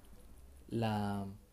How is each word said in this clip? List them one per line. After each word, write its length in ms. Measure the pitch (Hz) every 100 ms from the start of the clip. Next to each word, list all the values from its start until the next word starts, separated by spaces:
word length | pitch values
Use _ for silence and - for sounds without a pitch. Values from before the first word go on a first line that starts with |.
| - - - - - - -
la 560 | 117 110 104 101 101 98 104 -